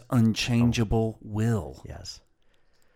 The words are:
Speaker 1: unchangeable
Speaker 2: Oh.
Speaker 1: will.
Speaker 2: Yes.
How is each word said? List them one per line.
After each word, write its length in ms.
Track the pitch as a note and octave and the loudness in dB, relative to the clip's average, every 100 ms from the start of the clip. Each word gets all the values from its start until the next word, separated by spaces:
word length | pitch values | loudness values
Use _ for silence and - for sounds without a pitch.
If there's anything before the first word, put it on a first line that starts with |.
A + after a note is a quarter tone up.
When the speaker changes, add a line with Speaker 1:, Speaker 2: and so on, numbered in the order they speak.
| - | -2
Speaker 1:
unchangeable 1040 | B2 A2+ G#2 - A#2 A#2+ A#2 G#2+ A2+ A2+ G#2+ | 2 4 2 0 2 2 2 0 0 0 -4
Speaker 2:
Oh. 20 | |
Speaker 1:
will. 600 | - G#2 A2+ A2 D2+ B1+ - | -8 -2 0 -2 -4 -12 -16
Speaker 2:
Yes. 320 | - - - _ _ _ _ _ _ _ | -14 -16 -18 _ _ _ _ _ _ _